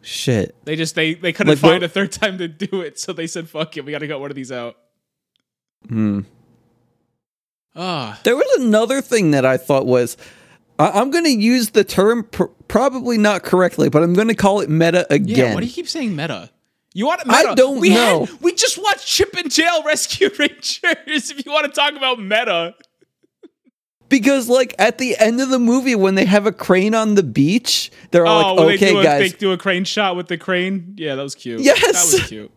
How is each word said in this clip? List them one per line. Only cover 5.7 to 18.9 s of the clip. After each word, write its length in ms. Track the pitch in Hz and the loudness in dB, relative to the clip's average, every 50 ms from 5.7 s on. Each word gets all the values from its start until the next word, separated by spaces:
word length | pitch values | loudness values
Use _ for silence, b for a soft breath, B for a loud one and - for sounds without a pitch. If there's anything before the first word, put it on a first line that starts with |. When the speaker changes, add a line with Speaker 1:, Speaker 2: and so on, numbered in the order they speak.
| _ _ _ - | _ _ _ -8
Speaker 1:
Hmm. 300 | 117 110 110 104 101 101 98 - _ _ _ _ _ _ _ _ _ _ _ _ _ _ _ _ _ _ _ _ _ _ _ _ _ _ _ _ _ | -4 -2 -2 0 -2 -4 -6 -10 _ _ _ _ _ _ _ _ _ _ _ _ _ _ _ _ _ _ _ _ _ _ _ _ _ _ _ _ _
Speaker 2:
Ah. 440 | 156 175 185 175 151 127 110 101 - - | -10 -8 -6 -6 -6 -6 -8 -10 -4 0
Speaker 1:
There 120 | 226 240 | 0 2
was 240 | 277 - 508 554 381 | 2 2 2 2 0
another 400 | 262 233 208 214 226 226 262 277 | 2 2 2 2 2 2 -2 -4
thing 300 | - - 254 220 196 160 | -2 -2 0 2 2 2
that 140 | 147 139 127 | 2 2 2
I 120 | 131 131 123 | 2 0 0
thought 280 | - - 143 135 127 | 0 0 0 0 2
was, 320 | 123 123 123 123 117 - b b b b b b b b b b _ _ - | 2 2 2 2 0 -6 b b b b b b b b b b _ _ 0
I, 100 | 151 190 | 0 2
I'm 200 | - 202 240 269 | 2 0 0 2
gonna 180 | 269 339 339 311 | 0 0 2 2
use 420 | 262 214 202 226 247 254 233 202 | 2 2 2 2 2 2 0 0
the 120 | _ 220 196 | _ 0 0
term 400 | - - - 190 208 233 240 208 | 2 0 2 2 2 2 0 -4
pr-, 200 | - - - 180 - _ _ - _ | -10 -4 -4 -4 -4 _ _ -18 _
probably 500 | - 208 254 277 247 262 233 240 240 220 | 0 0 0 0 -2 -4 -4 -2 0 2
not 260 | 208 208 208 175 - | 2 2 2 0 -2
correctly, 460 | - - 185 185 175 - - 151 - | -2 2 2 2 2 2 0 -2 2
but 140 | 120 151 165 | 2 2 2
I'm 100 | 170 175 | 4 2
gonna 220 | 180 220 226 233 | 2 2 0 0
call 240 | - - 202 196 208 | 2 2 2 2 2
it 80 | 170 - | 0 0
meta 420 | 151 160 165 170 165 180 175 - 143 | 0 2 2 2 2 0 0 2 0
again. 240 | 143 139 - 110 131 | 0 0 0 2 2
Speaker 2:
Yeah, 160 | 127 120 107 | 2 2 0
why 60 | - | -2
do 60 | 208 240 | -4 -6
you 60 | - | -8
keep 140 | 339 339 - | -10 -10 -8
saying 280 | - 320 269 220 190 | -8 -6 -6 -6 -4
meta? 340 | 147 151 160 127 95 85 - _ _ _ _ _ _ _ _ _ | -6 -6 -8 -8 -10 -12 -18 _ _ _ _ _ _ _ _ _
You 120 | 175 214 | -4 -2
want 160 | 285 339 359 320 254 | -2 -2 -4 -2 0
Speaker 1:
I 160 | 226 269 320 | 2 2 2
Speaker 2:
meta? 120 | 240 196 | 2 4
Speaker 1:
don't 240 | - 254 269 277 262 | 2 2 2 2 2
Speaker 2:
We 100 | - - | 4 4
Speaker 1:
know. 360 | - 233 240 220 185 156 - | 4 4 4 2 2 0 -2
Speaker 2:
had, 160 | - - - | -4 -8 -2
we 120 | - 349 349 | -2 -2 0
just 220 | - 440 508 - 330 | 0 -2 -2 -2 -2
watched 240 | 381 415 | -2 -4